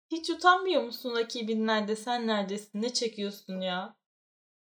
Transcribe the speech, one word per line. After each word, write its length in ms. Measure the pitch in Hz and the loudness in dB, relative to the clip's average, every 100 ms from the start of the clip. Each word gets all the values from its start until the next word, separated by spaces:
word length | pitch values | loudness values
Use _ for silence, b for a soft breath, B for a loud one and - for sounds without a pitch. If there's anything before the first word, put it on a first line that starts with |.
| - | -8
Hiç 180 | 330 330 | -6 -4
utanmıyor 540 | 330 359 370 381 294 | 2 6 6 6 2
musun 320 | 233 - 254 233 | 0 -6 -4 -2
rakibin 520 | 226 247 214 220 220 | -2 -2 -2 0 2
nerede? 280 | 214 208 214 | 2 0 -2
Sen 320 | 247 240 226 | -2 -2 0
neredesin? 540 | 208 190 202 - 208 | 0 0 -4 -6 -4
Ne 120 | 240 | -2
çekiyorsun 680 | 247 233 208 202 202 - 185 | 0 -2 -2 -6 -6 -8 -6
ya? 360 | 185 180 208 - _ _ _ _ _ _ | -4 -4 -6 -12 _ _ _ _ _ _